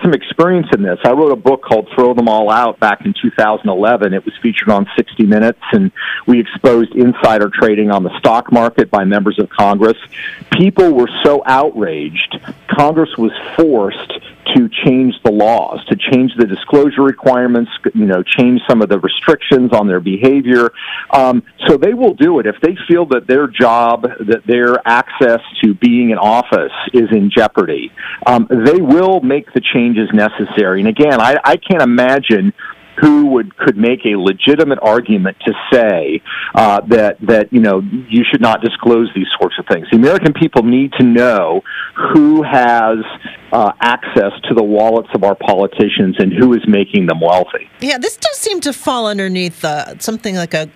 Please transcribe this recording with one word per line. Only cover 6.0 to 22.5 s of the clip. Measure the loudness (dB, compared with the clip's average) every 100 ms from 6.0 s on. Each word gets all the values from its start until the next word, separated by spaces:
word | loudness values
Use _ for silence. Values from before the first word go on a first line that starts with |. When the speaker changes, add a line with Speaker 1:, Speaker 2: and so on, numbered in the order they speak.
| -10 -6 0
Speaker 1:
we | 0
exposed | 0 0 2 2 0
insider | 2 0 2 0 2 0
trading | 0 0 2 0
on | 0
the | -2 -2
stock | 0 0 2
market | 2 2 0 0
by | 0 0
members | 0 0 -2
of | -4
Congress. | 0 2 2 2 0 -6 -16 -16 -16 -4
People | 0 2 4 4
were | 4 0 0
so | 0 0 2
outraged, | 0 0 -2 -6 -6 -8 -8 -10 -12 -16 -18 -6
Congress | 0 0 0 -2 -2
was | -4 -4 -6 0
forced | 2 2 -2 -6 -12 -14 -16 -14 -2
to | 0 2 0 0
change | 2 0 0
the | 0
laws, | 2 2 2 -2 -8 -6
to | -6
change | 0 0 0 0
the | -2
disclosure | -2 0 2 2 2
requirements, | 0 0 0 0 2 0 -2 -4 -4
you | 0 0
know, | 0
change | 0 0 2 2 2
some | 2
of | 2
the | 0
restrictions | -2 -2 0 0 2 2 2
on | 2 0
their | -2
behavior. | -2 0 2 2 2 2 0 -4 -12 -14 -2
Um, | 0 2 0 -4 -4 0
so | 2
they | 2
will | 2 0 2
do | 2 2
it. |
If | 0